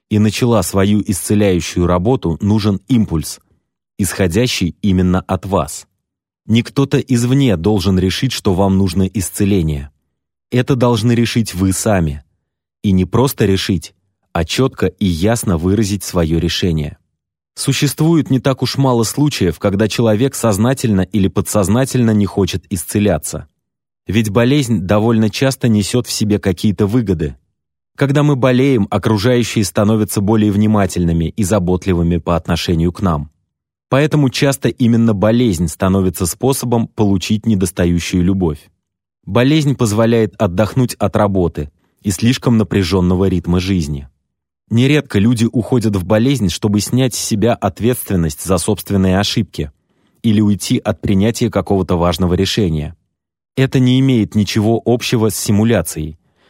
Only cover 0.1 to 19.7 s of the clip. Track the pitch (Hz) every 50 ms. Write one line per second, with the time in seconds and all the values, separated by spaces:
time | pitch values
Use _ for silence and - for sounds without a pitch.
0.1 | 107 104 107 107 - - 131 120 117 104 87 - - 98 95 101 104 104 - -
1.1 | 98 - - - 107 104 104 98 90 87 80 - - 90 87 87 90 90 90 117
2.1 | 135 - - 85 78 - 101 101 107 110 101 107 98 92 - - 131 113 104 -
3.1 | 82 80 78 - - - _ _ _ _ _ _ _ _ _ _ _ - 98 -
4.1 | - - 98 87 82 107 127 123 - - 92 80 - _ - 101 92 92 92 90
5.1 | 90 87 - - 95 92 - 95 98 87 73 - - - - _ _ _ _ _
6.1 | _ _ _ _ _ _ _ - 110 117 113 - - 143 139 135 - 135 - -
7.1 | 131 117 120 123 131 143 139 123 95 80 82 104 110 98 87 98 95 92 92 92
8.1 | - - 139 127 - - - 107 92 87 101 95 95 95 98 92 82 95 92 92
9.1 | - 101 85 - - - 104 98 104 95 80 78 73 69 69 69 - _ _ _
10.1 | _ _ _ _ _ _ _ _ - 127 120 - 143 123 123 120 120 104 107 123
11.1 | 120 113 117 - - 120 107 - - 87 98 95 92 - - 113 104 92 85 76
12.1 | 69 71 - _ _ _ _ _ _ _ _ _ _ _ - 104 95 92 92 -
13.1 | - 113 127 139 - - 113 98 95 92 - - 98 80 - - _ _ _ _
14.1 | _ _ _ _ - 85 82 - - - 131 135 - - 104 90 - - 104 92
15.1 | 85 78 90 107 117 - - 107 87 76 82 92 98 110 110 95 104 92 - -
16.1 | - 104 82 76 82 82 87 82 - - 101 90 80 78 73 73 - - _ _
17.1 | _ _ _ _ _ _ _ _ _ - - 139 131 - 151 135 - - 156 165
18.1 | 170 156 127 - 131 123 - 143 127 - 131 - - - 139 131 123 117 110 -
19.1 | - 135 147 147 - - 104 85 80 - - 101